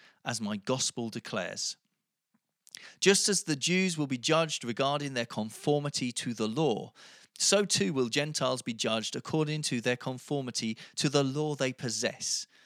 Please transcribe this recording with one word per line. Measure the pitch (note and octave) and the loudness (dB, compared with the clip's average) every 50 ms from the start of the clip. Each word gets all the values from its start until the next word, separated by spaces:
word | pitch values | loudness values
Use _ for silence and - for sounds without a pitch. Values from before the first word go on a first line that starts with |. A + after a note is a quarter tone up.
| - - _ _ - | -20 -20 _ _ -6
as | C3+ A#2+ A2 | -6 -6 -4
my | A2 G2+ G#2+ | -4 -4 -6
gospel | G2+ - - B2+ B2+ - - - B2 A#2 A2 | -4 -2 -2 0 0 0 -2 -4 -4 -6 -6
declares." | - A#2 - - A#2+ G2 F2+ F2 - - - - - - _ _ _ _ _ _ _ _ _ _ _ _ _ _ _ _ - - - - - - - - | -6 -8 -8 -6 -4 -4 -4 -4 -6 -6 -6 -6 -8 -10 _ _ _ _ _ _ _ _ _ _ _ _ _ _ _ _ -20 -20 -18 -18 -18 -18 -4 2
Just | - F#3 G3+ - - G#3+ | 6 6 6 6 4 2
as | F#3+ - | 0 0
the | - D#3+ D3+ | 0 -2 -2
Jews | C3+ - D#3+ F3+ F#3 F#3+ F#3 E3 D#3 | 0 2 2 4 4 2 2 0 -2
will | D3 | -2
be | C3 C3 A#2+ | -2 -2 -2
judged | A2+ D3+ D#3 E3 E3 D#3 - - - | 2 2 4 4 2 0 -2 -4 -4
regarding | A#2 A2 C3+ C3+ C#3 C#3+ D3 C#3+ C#3 C3 | -4 -2 0 0 0 0 -2 -2 -4 -2
their | A#2+ A2+ | -4 -4
conformity | - - A#2 A2 G#2+ - - - D3+ D3 D3 C#3+ C#3+ - - C3 B2 | -4 -4 -6 -6 -6 -6 -2 2 2 2 2 2 -2 -2 -2 -2 -2
to | - - - B2 | -2 -4 -4 -4
the | A2+ - A2 G#2+ | -2 -2 -2 -2
law, | A2 D3+ D#3+ C3+ G#2 - - - - - - - - - - - - - | 0 0 2 2 2 0 -4 -10 -16 -20 -20 -20 -20 -20 -20 -12 -4 0
so | - - G3 G#3 G#3 | 4 6 6 6 4
too | G3 - G#3+ G3+ F#3 | 4 2 2 2 2
will | D3+ C3 B2 A2+ | 2 2 2 2
Gentiles | - C#3+ D3 D3+ C#3+ - C3+ B2+ C3 B2 | 2 0 0 0 0 0 0 0 0 0
be | - B2 | -2 -4
judged | A2+ G#2+ - A2+ A2 A2 A2 - - | -2 0 0 0 0 0 -2 -2 -4
according | C#3+ - - - D#3 D#3 D3+ D#3 D#3 | -6 -4 0 2 2 2 2 0 -2
to | D3+ - - A#2+ | -2 -2 0 0
their | - B2 B2 | 2 0 0
conformity | - - C3+ C3 B2 - - D3 C#3+ C3 B2 - - B2 A2+ A2 - - - - | 0 -2 -6 -6 -6 -4 -4 -2 -2 -2 -4 -4 -2 -2 -2 -4 -4 -8 -10 -4
to | - - D3 | 0 2 4
the | C#3 C#3+ C#3 | 4 4 4
law | C3 C3 D3+ D3+ D3+ D3 | 4 2 0 -2 -2 0
they | C3+ C3+ C3 | 0 0 -2
possess. | B2+ - C3+ A#2 G#2+ A2 A#2 G#2 - - - - - - - - _ _ _ | -2 -2 -4 -4 -2 0 -2 -2 -2 -4 -4 -4 -4 -4 -6 -8 _ _ _